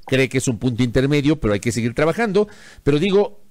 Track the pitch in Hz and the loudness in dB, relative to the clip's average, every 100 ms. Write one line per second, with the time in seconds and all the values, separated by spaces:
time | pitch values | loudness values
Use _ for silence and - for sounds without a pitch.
0 | - 131 131 131 135 110 127 113 123 131 | -4 0 0 -2 -2 -2 -2 0 0 2
1 | 135 147 139 156 110 104 120 117 117 120 | 2 2 2 0 0 0 -2 -2 -4 0
2 | 151 170 233 190 202 - - - - 147 | -2 0 0 0 -2 -6 -20 -6 0 0
3 | 196 196 202 - - | 2 2 2 -4 -14